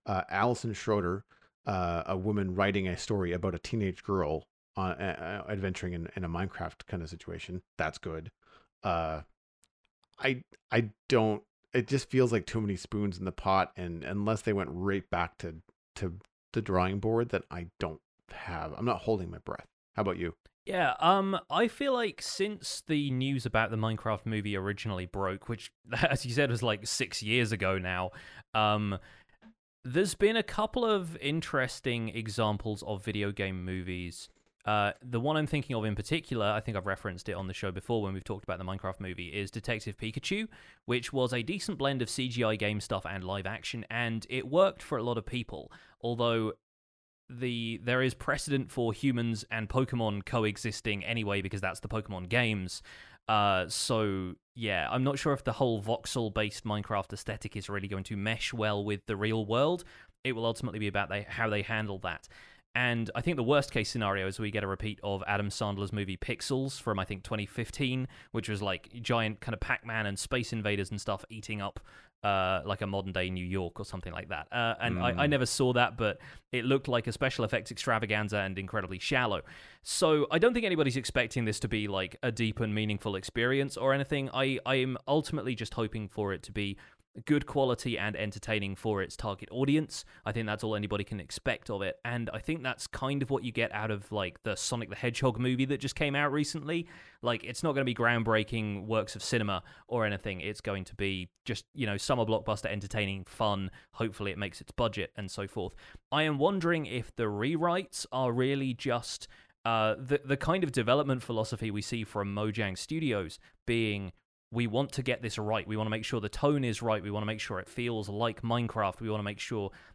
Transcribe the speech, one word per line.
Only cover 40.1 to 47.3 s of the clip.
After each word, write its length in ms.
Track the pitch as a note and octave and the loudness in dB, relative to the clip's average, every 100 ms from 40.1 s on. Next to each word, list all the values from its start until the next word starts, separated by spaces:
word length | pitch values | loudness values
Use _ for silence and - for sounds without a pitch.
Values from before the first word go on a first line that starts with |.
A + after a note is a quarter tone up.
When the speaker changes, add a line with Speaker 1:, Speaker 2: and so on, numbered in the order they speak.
| - - G3 A3 - - - - | -4 -2 -2 -2 -8 -20 -14 -2
Speaker 2:
which 260 | B2 A#2+ | -2 0
was 220 | C3+ B2+ | 0 2
a 80 | B2 | 2
decent 380 | A2+ G3 - G3 | -2 -4 -4 0
blend 240 | C#3 C3+ | 2 2
of 60 | A#2 | 0
C 180 | - B2+ | -2 -2
G 160 | A#2+ | 2
I 120 | A2+ G#2+ | 2 2
game 260 | G#2 G#2 | 0 0
stuff 240 | - G2 - | -2 -4 -2
and 140 | G2 | -6
live 240 | F#2 G2 F#2+ | -4 -4 -4
action, 380 | A2 - A#2 G#2+ | -6 -6 -8 -4
and 380 | A#2 A#2+ A2+ - | -2 0 -2 -2
it 180 | B2+ - | -4 2
worked 360 | D#3 F#3+ F#3+ | 4 4 2
for 140 | - C3 | -4 -2
a 60 | |
lot 140 | A#2+ A#2 | 0 -2
of 80 | - | -2
people, 460 | B2 A#2 D#2+ - - - _ | -4 -4 -8 -12 -18 -20 _
although 500 | A#2+ A#2 A#2+ A2+ A2 - _ _ _ _ _ _ | -4 2 4 4 2 -2 _ _ _ _ _ _
the, 500 | - | -18